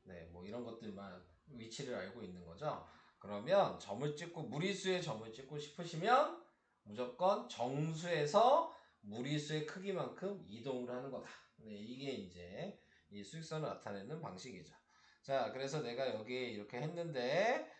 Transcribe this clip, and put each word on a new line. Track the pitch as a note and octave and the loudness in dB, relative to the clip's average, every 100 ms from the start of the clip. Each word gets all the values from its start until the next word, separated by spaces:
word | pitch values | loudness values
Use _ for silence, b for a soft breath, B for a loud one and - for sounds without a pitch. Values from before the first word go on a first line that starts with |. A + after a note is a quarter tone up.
네, | - F2+ E2 | -16 -14 -14
뭐 | E2+ | -12
이런 | F#2+ A#2 | -8 -8
것들만 | A#2+ - A2 F#2+ G2 F2 - - - | -8 -8 -10 -10 -10 -12 -18 -20 -18
위치를 | B2 A2 - C3 | -14 -10 -8 -6
알고 | G#2+ F#2+ F#2+ | -4 -6 -8
있는 | F2+ F2+ | -10 -10
거죠. | E2+ F2 D3 - B B B _ | -14 -6 -4 -4 B B B _
그러면 | G2 G2+ A#2+ G3 D3+ F#2+ | -6 -4 4 6 6 2
점을 | - G#2 D3 | -6 -2 -2
찍고, | D3 E3 E3 | -2 -6 -6
무리수의 | D#3 C#3 F#3 G3 F#3+ F3+ | -4 0 0 2 2 2
점을 | D3+ A2 A2+ | 0 -4 -6
찍고 | A#2+ - D3 | -12 -8 -8
싶으시면 | D3 - D#3+ D#3+ G3+ C4 D#4+ - b b b b | -8 -8 -6 0 8 8 8 2 b b b b
무조건 | G#2+ G#2 B2 - F#3 A#3 - | -8 -4 -2 4 4 4 0
정수에서 | - B2 C#3+ D#3+ D#3+ F3 D#3+ D3 G3+ A#3+ D4+ E4+ B B B G#2 | -2 0 2 0 0 0 2 6 10 10 10 6 B B B -8
무리수의 | A2 C3+ D3+ D3 D#3 D3+ | -4 0 2 2 0 -2
크기만큼 | F#3+ G3 F3+ B2+ - F#3+ G3+ - | -4 -2 0 -2 -2 -4 -4 -8
이동을 | G#2+ C3+ B2+ A#2+ | -8 -4 -2 -2
하는 | B2 C3+ | -4 -4
거다. | B2 B B B - | -6 B B B -18
네, | A2 | -12
이게 | G2+ A2 C3 C#3 | -10 -8 -6 -4
이제 | G#3 F#2 F2 F2 G#2 F#3 - b b _ | -4 -6 -10 -8 -6 -8 -8 b b _
이 | G2+ | -12
수직선을 | G2+ D#3+ D#3+ D#3 C#3+ | -10 -10 -6 -4 -2
나타내는 | G2 A2 G2+ G2+ D#3+ | -4 -6 -8 -6 -8
방식이죠. | C3+ F#2 B2+ F2+ - - b b b b | -8 -10 -12 -12 -16 -20 b b b b
자, | - C3+ A2 | 0 2 2
그래서 | A#2+ C3+ D#3 | 0 -2 -2
내가 | A#2+ A#2+ C3 | -2 0 0
여기에 | G#2+ G#2+ B2+ A#2+ | 0 -2 -2 -2
이렇게 | G#2 G#2 B2 | -4 -6 -4
했는데, | D3+ F3 E3 C3+ B2 D3+ A3 C4+ - B | -4 -2 -2 0 2 4 4 4 -2 B